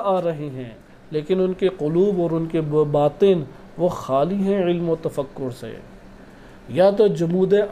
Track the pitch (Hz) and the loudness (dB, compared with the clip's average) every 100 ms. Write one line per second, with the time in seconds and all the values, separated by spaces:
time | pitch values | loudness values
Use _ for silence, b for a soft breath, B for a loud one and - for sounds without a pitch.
0 | 202 185 170 151 151 131 120 107 b b | 0 0 -2 -4 -8 -10 -12 -16 b b
1 | - - 151 185 185 185 185 185 151 170 | -8 -6 -2 0 0 0 -2 0 0 2
2 | 202 180 165 165 165 165 151 151 147 147 | 2 2 0 -2 -2 -2 0 0 2 2
3 | 147 - 196 175 131 B B - 175 - | 0 2 2 2 -2 B B -4 -2 -2
4 | - 135 165 202 190 202 175 170 170 160 | -2 0 0 0 0 0 0 0 -2 -2
5 | 151 - 131 - 131 123 113 110 - - | -4 -6 -8 -8 -10 -8 -14 -14 -18 -20
6 | - - B B B B - 131 190 202 | -20 -20 B B B B -6 4 4 6
7 | 202 160 165 185 185 202 202 | 2 2 0 2 2 2 2